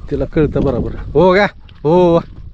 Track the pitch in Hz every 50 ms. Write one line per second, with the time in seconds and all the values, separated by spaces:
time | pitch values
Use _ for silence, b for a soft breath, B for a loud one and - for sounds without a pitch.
0 | - - 147 131 135 123 - - 151 139 - 139 131 139 123 113 117 113 107 -
1 | - - - 139 170 185 180 190 208 185 - - - - - - - 147 165 180
2 | 180 175 165 165 - - - - - -